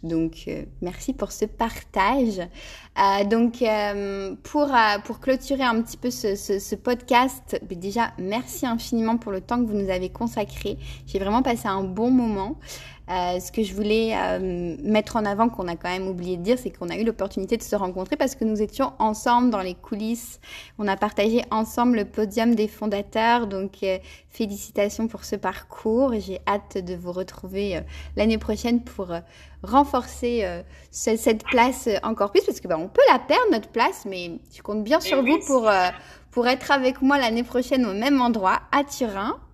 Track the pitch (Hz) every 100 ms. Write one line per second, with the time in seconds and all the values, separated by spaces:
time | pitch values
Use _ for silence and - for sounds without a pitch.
0 | 165 165 165 160 - 156 151 - - -
1 | - 262 202 - 214 - 226 - - -
2 | 190 269 240 190 175 - - - - -
3 | 196 196 202 226 233 233 226 214 208 202
4 | 202 196 196 - - 294 285 254 220 208
5 | - 233 - 262 - 269 254 226 233 -
6 | 247 240 214 202 - 196 202 196 - 247
7 | - 240 262 - - 190 - 175 190 220
8 | 226 - 185 214 254 - 262 226 - 233
9 | 226 233 220 190 185 240 233 208 190 185
10 | 185 - 233 233 208 - 208 - - -
11 | - 190 190 220 262 233 220 196 190 185
12 | 233 254 233 208 190 311 - - - -
13 | - 185 180 180 180 - 208 190 208 220
14 | 226 208 185 185 190 175 175 160 - 214
15 | 214 233 208 202 233 - 180 170 180 180
16 | 190 180 175 180 175 247 202 - 180 170
17 | 226 226 202 - 190 226 - 208 185 185
18 | 190 294 269 - 220 214 208 - 262 -
19 | 220 214 254 240 247 214 185 180 - 202
20 | 220 233 - - - - - - 208 196
21 | 208 - 208 233 - 220 220 - 247 233
22 | 202 - 214 214 226 226 214 - 214 202
23 | 202 220 226 240 226 190 190 - 190 185
24 | - - _ - 220 202 - - 202 214
25 | 226 208 - 208 185 190 - - 220 226
26 | 269 226 190 185 - 202 208 202 180 180
27 | 180 180 185 - 185 190 202 165 - -
28 | - - 214 220 220 214 240 240 233 -
29 | 185 170 170 - - - 185 254 277 262
30 | 240 - 247 240 190 175 185 - - -
31 | - 220 - 220 - 254 240 262 - 196
32 | - 226 202 359 - 247 180 160 180 -
33 | 508 254 - 339 480 240 - 226 262 381
34 | - 190 175 165 - - - 208 214 311
35 | 330 269 247 320 - 262 220 196 180 -
36 | - - - - 240 262 - 285 254 262
37 | 269 285 240 226 240 247 247 262 240 196
38 | 247 277 240 226 185 214 - 285 285 -
39 | 240 196 214 349 -